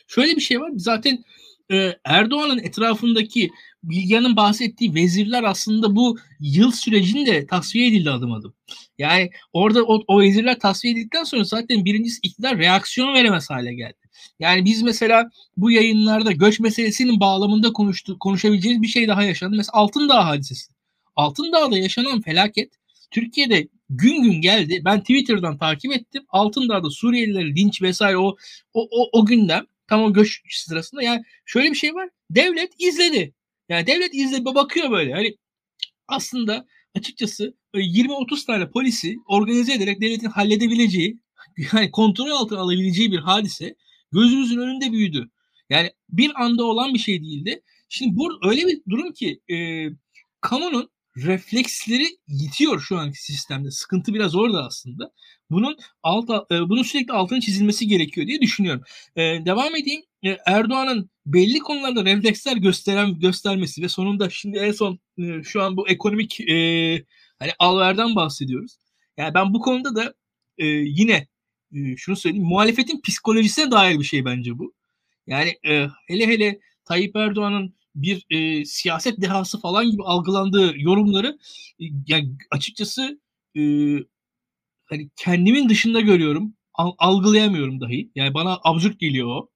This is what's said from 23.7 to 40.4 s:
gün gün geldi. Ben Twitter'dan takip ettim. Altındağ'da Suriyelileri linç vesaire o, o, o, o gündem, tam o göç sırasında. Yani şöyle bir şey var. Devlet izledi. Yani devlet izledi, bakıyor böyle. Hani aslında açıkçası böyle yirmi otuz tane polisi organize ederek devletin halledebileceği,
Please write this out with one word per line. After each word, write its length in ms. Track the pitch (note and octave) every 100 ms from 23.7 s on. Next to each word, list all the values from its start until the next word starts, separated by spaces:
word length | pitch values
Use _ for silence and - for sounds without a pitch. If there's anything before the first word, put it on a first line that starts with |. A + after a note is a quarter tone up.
| _ -
gün 340 | B2+ G#3+ D#4+
gün 180 | A#3 E3
geldi. 400 | F3 G#3+ D#3 F3+ E3
Ben 140 | G#3
Twitter'dan 580 | G3+ C4+ B3 G#3 F3 C#3+
takip 360 | D#3+ D3+ B3+
ettim. 300 | C4+ - C#4 -
Altındağ'da 600 | F#3+ G#3+ C4 B3 G3+ D#3+
Suriyelileri 640 | C#3+ A#3 A#3+ A3 G3 D#3+ D3
linç 260 | G3+ -
vesaire 360 | F#3 F3+ G3+ F#3
o, 100 | G3 G3 - - _
o, 140 | A3+ A3+
o, 180 | A#3 A#3+ A3+
o 60 | G#3+
gündem, 400 | A#3+ F#3+ E3+ - _ -
tam 160 | G#3+
o 100 | A3
göç 280 | G3 G#3+ - -
sırasında. 540 | - - D#3+ D#3+ C#4+
Yani 200 | A#3+ A#3 A#3 _ -
şöyle 240 | A#3 D4+
bir 60 | D4
şey 180 | D4+ E4+
var. 140 | F#4 _ -
Devlet 420 | F3 F4 D#4+ F4+ -
izledi. 540 | F4+ D#4 F4 C4+ D3 _ _ _ -
Yani 180 | E3+ E3+
devlet 260 | E4+ F4+
izledi, 320 | C4+ C4+ C4+ B3
bakıyor 460 | C4+ C#4 E4+ D4
böyle. 220 | G3+ C#3+
Hani 240 | B2+ B2 A#2+ _ _ _ - - _ -
aslında 580 | C4+ - B3 A3 A3+ B3+ _ _ G3
açıkçası 580 | - - G#3+ - G#3+ - _
böyle 120 | G3+ F#3+
yirmi 280 | F#3+ B3+
otuz 320 | C#4 B3 D4 -
tane 240 | G#3+ F3
polisi 460 | A#3+ C4+ - - - -
organize 460 | G3+ G#3+ A#3+ B3
ederek 280 | C4+ G3 G3
devletin 280 | A3 A3+ A3+
halledebileceği, 920 | G3+